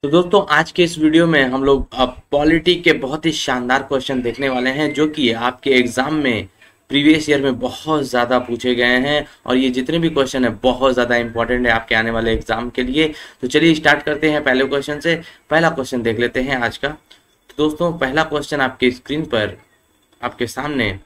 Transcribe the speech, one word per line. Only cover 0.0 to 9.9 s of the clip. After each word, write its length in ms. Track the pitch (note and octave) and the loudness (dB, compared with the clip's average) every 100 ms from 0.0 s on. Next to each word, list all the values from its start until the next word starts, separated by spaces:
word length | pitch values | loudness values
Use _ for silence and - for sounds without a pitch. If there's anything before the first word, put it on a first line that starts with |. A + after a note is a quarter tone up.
तो 80 | C#3+ | 4
दोस्तों, 360 | E3 F3 G3+ - | 2 4 2 4
आज 200 | D3+ D#3+ | 0 0
के 120 | - | 0
इस 140 | E3+ E3 | 0 2
वीडियो 280 | D#3 D#3+ E3+ | 2 4 4
में 180 | D#3 | 4
हम 200 | C3 C3 | 2 0
लोग, 300 | C3+ C3+ C3 | 2 2 0
अ, 100 | B2+ | -2
पॉलिटी 720 | B2+ - _ C#3+ D3+ E3 E3 | -2 -2 _ 0 2 2 2
के 180 | F3 F3 | 2 2
बहुत 340 | C#3+ B2+ D#3 E3 | 0 -2 -2 -2
ही 60 | |
शानदार 500 | D3+ - B2+ B2 C3 | -2 -2 -2 0 -2
क्वेश्चन 400 | C3+ C3+ B2+ C3 | 0 -4 -2 -2
देखने 260 | A#2+ A#2 C#3 | -2 -2 -2
वाले 220 | B2+ B2+ | 0 -2
हैं, 220 | C3+ D3+ | -2 -2
जो 160 | C#3+ D3+ | 0 -2
कि 240 | D3+ B2 | 0 0
आपके 380 | A2+ A#2+ B2+ C#3+ | 0 -4 -4 2
एग्जाम 440 | B2+ A#2+ A2+ C3+ | 2 2 0 -2
में 340 | D#3 C#3 A2 F#2 _ - _ _ | 0 0 -2 -6 _ -20 _ _
प्रीवियस 400 | C#3 D3 D#3 D3+ | 2 4 4 2
ईयर 140 | C#3+ | 0
में 160 | C3+ A#2+ | 0 -2
बहुत 460 | B2 - D#3 D#3 | -6 -8 -2 -2
ज़्यादा 340 | B2+ B2 A#2+ B2+ | 0 -2 2 0
पूछे 360 | B2 A#2 B2+ | -2 -4 -2
गए 240 | A#2+ B2 B2 | 0 2 2
हैं 280 | C3+ D3 C#3+ - - | 0 -2 -4 -14 -2
और 100 | B2+ | 0
ये 140 | C3 | 2
जितने 280 | B2+ B2+ | 0 -2